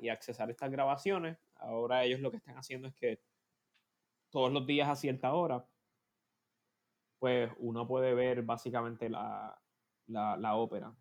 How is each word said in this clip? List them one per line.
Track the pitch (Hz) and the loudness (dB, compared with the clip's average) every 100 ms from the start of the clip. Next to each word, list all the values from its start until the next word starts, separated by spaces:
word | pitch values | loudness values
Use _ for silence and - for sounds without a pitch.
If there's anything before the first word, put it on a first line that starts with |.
y | 117 | -4
accesar | 113 - 117 113 | -4 -6 -6 -6
estas | 117 139 | -4 -4
grabaciones. | 135 135 139 196 190 165 165 _ - | 0 0 2 0 0 -2 -8 _ -12
Ahora | 113 113 120 127 | -6 -2 2 4
ellos | 123 131 | 4 2
lo | 135 | 0
que | 110 | -4
están | - 127 | -12 -14
haciendo | - 127 131 | -10 -10 -10
es | - | -2
que | 123 110 _ _ _ _ _ _ _ _ _ _ _ | -2 -2 _ _ _ _ _ _ _ _ _ _ _
todos | 143 127 | 2 4
los | 143 131 | 4 2
días | 147 143 | 2 4
a | 139 | 2
cierta | 143 135 131 | 0 0 2
hora | 160 170 123 - _ _ _ _ _ _ _ _ _ _ _ _ _ _ - | 2 2 0 -6 _ _ _ _ _ _ _ _ _ _ _ _ _ _ -2
pues | 127 123 117 - | 2 2 0 -2
uno | 120 117 117 | -4 -4 -2
puede | 127 127 123 | 2 4 4
ver | 127 123 | 4 2
básicamente | 113 117 123 120 117 110 117 | 0 -2 -2 -4 -4 -4 -6
la, | 110 107 104 107 95 _ _ _ _ - | -4 -6 -8 -10 -14 _ _ _ _ -8
la, | 113 107 92 | -2 0 0
la | 110 110 | 2 2
ópera, | 113 104 113 117 | 0 -2 -8 -14